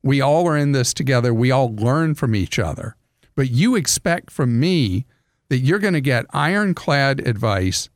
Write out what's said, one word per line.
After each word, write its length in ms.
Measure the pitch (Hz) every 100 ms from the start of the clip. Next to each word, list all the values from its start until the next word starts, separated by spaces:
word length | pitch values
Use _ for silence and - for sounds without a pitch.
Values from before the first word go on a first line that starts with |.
We 180 | 135 139
all 280 | 135 156 175
are 80 | 151
in 160 | 143
this 200 | 135 123
together. 400 | - 135 127 123
We 200 | 113 123
all 200 | 131 127
learn 440 | 107 113 147 165 147
from 180 | 123
each 240 | 107 90 -
other. 380 | 85 67 - - _ _ _ -
But 140 | 135
you 260 | 120 214 240
expect 560 | 139 - - 170 -
from 260 | - 127 117
me 480 | 160 180 113 92 - _ _ _ _
that 100 | 131
you're 200 | 131 202
gonna 220 | 202 165
get 240 | 135 120 -
ironclad 880 | 143 147 202 208 170 - 143 139 135 -
advice 640 | 104 113 98 92 92 -